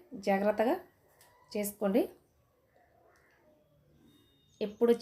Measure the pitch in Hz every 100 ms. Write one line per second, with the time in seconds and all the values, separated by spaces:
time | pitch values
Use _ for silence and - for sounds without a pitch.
0 | - 196 202 196 202 208 220 370 - _
1 | _ _ - _ - 208 143 - 202 214
2 | 370 - _ _ _ _ _ _ _ _
3 | _ _ _ _ _ _ _ _ _ _
4 | _ _ _ _ _ - 208 208 233 233